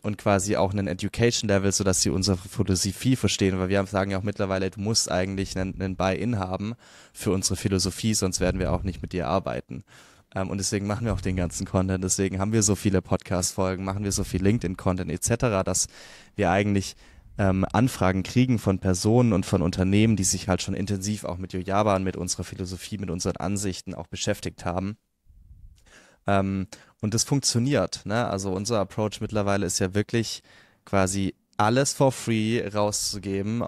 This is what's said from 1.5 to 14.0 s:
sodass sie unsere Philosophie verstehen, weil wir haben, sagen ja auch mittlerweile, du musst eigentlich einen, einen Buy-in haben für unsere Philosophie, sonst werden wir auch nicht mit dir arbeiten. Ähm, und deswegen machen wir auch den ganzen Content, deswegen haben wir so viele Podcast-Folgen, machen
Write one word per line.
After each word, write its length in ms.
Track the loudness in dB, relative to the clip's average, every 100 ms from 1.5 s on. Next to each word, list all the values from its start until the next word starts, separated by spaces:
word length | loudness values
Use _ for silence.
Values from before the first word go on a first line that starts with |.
| 2 2
sodass 300 | 2 2 2
sie 80 | 2
unsere 260 | 2 2 0
Philosophie 760 | -2 -2 0 2 0 0 0 2
verstehen, 420 | 2 2 2 2
weil 100 | 0
wir 100 | 0
haben, 80 | 2
sagen 240 | 0 0
ja 80 | -2
auch 40 |
mittlerweile, 480 | -4 -4 -2 0 -2
du 100 | -4
musst 300 | -2 0 0
eigentlich 480 | 0 0 -2 -4 -4
einen, 160 | -4
einen 220 | -4 -4 0
Buy-in 420 | 0 0 -2 -2
haben 360 | -4 -4 -6 -8 -16 -20 -20
für 180 | -6 0
unsere 260 | 0 0 -2
Philosophie, 580 | 0 0 0 -2 -2
sonst 260 | 0 0 0
werden 200 | 0 0
wir 120 | 0
auch 120 | -2
nicht 180 | -2 -6
mit 100 | -6
dir 160 | -4 0
arbeiten. 560 | 0 -2 -8 -8 -14 -14 -20 -20 _ _
Ähm, 160 | -6 -4
und 80 | -4
deswegen 280 | -2 -2 -2
machen 180 | -2
wir 80 | 0
auch 80 | -2
den 160 | 0 0
ganzen 300 | -2 -4 0
Content, 360 | 2 2 0
deswegen 380 | 0 0 0 0
haben 120 | 0
wir 100 | 2
so 120 | 2
viele 280 | 2 2 2
Podcast-Folgen, 800 | 0 -4 0 -2 -2 -2 -2 -2
machen 180 | -4 -2